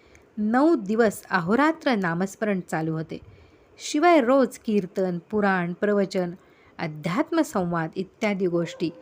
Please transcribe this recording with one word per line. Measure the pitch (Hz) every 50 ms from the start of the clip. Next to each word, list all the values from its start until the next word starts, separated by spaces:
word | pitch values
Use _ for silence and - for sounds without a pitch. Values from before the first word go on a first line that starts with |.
| _ _ - _ _ _ _ 220
नऊ | 208 214 233 254 294 339 339
दिवस | 240 196 185 220 226 233 202 - - - -
अहोरात्र | 190 190 165 185 220 262 294 320 320 320 - 285 240
नामस्मरण | 196 185 165 165 175 190 190 - - 226 208 196 185
चालू | - - 180 160 160 165
होते. | 160 160 160 - - - - - - - - _ - _ _ _ _ -
शिवाय | - - - 302 339 349 339 302
रोज | 233 233 269 277 247 262 - -
कीर्तन, | - 226 208 202 185 175 - 202 185 185 175 170 - -
पुराण, | 214 208 202 196 190 180 175 175
प्रवचन, | 175 - 214 208 208 202 196 190 - 185 175 175 175 - _ _ _ _ _ - _ -
अध्यात्मसंवाद | 170 160 156 151 - 165 180 262 320 - 339 330 294 - - 202 180 170 175 165 160 165 -
इत्यादी | 190 185 - _ _ 220 208 202 180 196
गोष्टी | 175 170 170 165 165 - - 170 156 - -